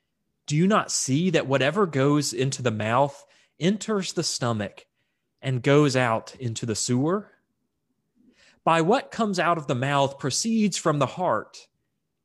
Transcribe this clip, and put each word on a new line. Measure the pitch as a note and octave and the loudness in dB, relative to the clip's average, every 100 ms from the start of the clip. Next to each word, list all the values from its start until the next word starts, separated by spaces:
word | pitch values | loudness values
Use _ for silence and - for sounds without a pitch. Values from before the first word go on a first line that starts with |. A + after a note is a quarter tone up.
| _ _ _ _ - | _ _ _ _ -4
Do | D3 | 2
you | F#3 | 4
not | G#3 - | 2 0
see | - - C3+ F#3 | -4 -2 0 2
that | E3 B2+ | 0 2
whatever | C3+ C3 F3 F#3+ | 2 2 2 0
goes | C#3 C3+ D3 C#3 | 2 2 2 0
into | G2+ C3+ C3+ | -2 -2 -2
the | B2 | -2
mouth | G#2+ G#2+ A#2+ C#3+ - - _ _ - | -2 0 2 0 -2 -20 _ _ -4
enters | D#3 G#3 - G#3+ F#3 | 0 0 -2 -4 -4
the | - | -4
stomach | D#3 - B2 A2 G2+ - - _ _ _ _ _ | -4 -4 -2 -2 -6 -10 -20 _ _ _ _ _
and | C3+ B2+ | -6 -2
goes | C#3 C#3+ D3 B2+ | 4 4 4 2
out | B2 A2+ - - | 2 0 -4 -10
into | B2 A2 A#2 | -8 -6 -4
the | G#2+ | -4
sewer? | - B2 D3 G3+ G3 _ _ _ _ _ _ _ _ _ _ _ _ _ | -2 0 0 -2 -6 _ _ _ _ _ _ _ _ _ _ _ _ _
By | - E3 | 0 2
what | E3 B3 - | 4 2 0
comes | - A3 F3+ | -4 -2 0
out | E3 E3+ | 0 0
of | C#3+ | -2
the | B2+ | -4
mouth | C3 C#3+ C3+ C#3 | 0 0 0 -2
proceeds | C#3 - A3+ A3+ G#3 - | -4 -4 -2 0 0 0
from | E3+ D3 | 0 0
the | C3 | 0
heart, | - F3+ A2 - - - _ _ _ _ _ | -2 -2 -2 -4 -16 -20 _ _ _ _ _